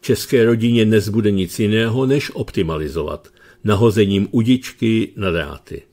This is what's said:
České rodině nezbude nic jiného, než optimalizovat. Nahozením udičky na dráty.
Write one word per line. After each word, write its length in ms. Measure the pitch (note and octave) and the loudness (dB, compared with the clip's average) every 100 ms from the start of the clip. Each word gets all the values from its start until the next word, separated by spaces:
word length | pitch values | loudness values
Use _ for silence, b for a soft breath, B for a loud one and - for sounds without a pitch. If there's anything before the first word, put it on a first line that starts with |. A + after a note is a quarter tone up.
České 440 | - A#2 - B2+ A2+ | 0 -2 2 2 4
rodině 400 | A2+ A#2 A#2 A2 | 2 2 2 4
nezbude 460 | A2 G2 G#2+ G#2+ | 2 2 0 0
nic 280 | G2+ F2+ - | 0 -2 -2
jiného, 460 | G#2+ G#2+ A2+ A#2+ C3 | 0 0 0 0 0
než 260 | C#3+ - | 0 -2
optimalizovat. 920 | - A2 - E2 D#2 D2+ D#2+ D2+ D2+ - b b b | -8 -6 -4 -2 -4 -6 -6 -6 -8 -14 b b b
Nahozením 640 | G#2+ G2+ A#2 G#2 G2+ G2 G2 | -2 2 2 4 2 2 0
udičky 800 | B2 A2+ B2+ - - A2+ A2+ A2 - | 0 2 0 0 -4 0 0 -2 -6
na 160 | G2+ | -4
dráty. 500 | E2+ D2 D2 - - _ | -4 -4 -12 -14 -16 _